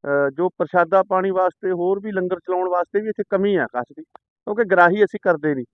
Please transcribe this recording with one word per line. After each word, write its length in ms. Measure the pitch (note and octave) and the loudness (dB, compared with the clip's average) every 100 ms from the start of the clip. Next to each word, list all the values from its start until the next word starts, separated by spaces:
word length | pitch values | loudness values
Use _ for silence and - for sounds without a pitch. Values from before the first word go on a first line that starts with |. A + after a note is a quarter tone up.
| C#3+ | -2
ਅਹ, 240 | C#3+ C#3+ | -2 -2
ਜੋ 200 | C#3 F3+ | -2 -6
ਪ੍ਰਸ਼ਾਦਾ 540 | _ E3+ F3+ E3+ F#3+ | _ -2 0 2 0
ਪਾਣੀ 280 | F#3+ F#3+ F#3+ | 2 -2 0
ਵਾਸਤੇ, 400 | F#3 F#3 _ F#3+ | 0 -2 _ -6
ਹੋਰ 280 | F3+ F3 G3 | -2 -2 -4
ਵੀ 120 | G#3+ | -4
ਲੰਗਰ 280 | G3 F3+ F3+ | -6 -4 -6
ਚਲਾਉਣ 300 | - F3+ F#3 | -4 -4 -2
ਵਾਸਤੇ 320 | F3+ F3 G3+ | -2 -2 -4
ਵੀ 80 | G#3+ | -4
ਇੱਥੇ 140 | G#3 G#3 | -8 -4
ਕਮੀ 280 | G3 G3+ F#3+ | 0 0 0
ਹੈ 80 | A#2+ | -2
ਕਾਸ਼ 280 | B2 A#2+ C#3+ | -6 -8 -14
ਦੀ, 60 | D#3+ | -20
ਕਿਉਂਕਿ 500 | - _ _ - G#3 | -20 _ _ -8 -4
ਗ੍ਰਾਹੀ 400 | G#3+ F#3 F3 G3+ | 4 6 6 6
ਅਸੀਂ 160 | G3+ G#3 | 0 2
ਕਰਦੇ 320 | F#3+ D#3+ D3+ C#3 | 0 0 0 -2
ਨਹੀਂ। 100 | A#2+ | -6